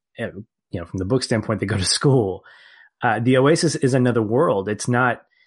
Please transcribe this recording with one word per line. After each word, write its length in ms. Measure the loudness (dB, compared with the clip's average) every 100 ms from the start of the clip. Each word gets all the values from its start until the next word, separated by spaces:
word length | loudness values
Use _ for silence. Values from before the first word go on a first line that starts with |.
| _ -10
uh, 140 | -10 -10 -20 _ _
you 100 | -12
know, 40 |
from 140 | -8 -6
the 80 | -2
book 160 | -2
standpoint, 380 | 0 -4 -2 -4
they 60 | -2
go 120 | -2
to 60 |
school. 600 | -2 0 2 2 2 -4 -12 -20 -20 -20 -20 -4
Uh, 180 | -2 0
the 180 | 2 4
Oasis 360 | 4 4 2 0
is 180 | 0
another 280 | 2 2 2
world. 460 | 0 0 2 0 -2
It's 200 | -6 -2
not, 340 | 0 0 -2 _ _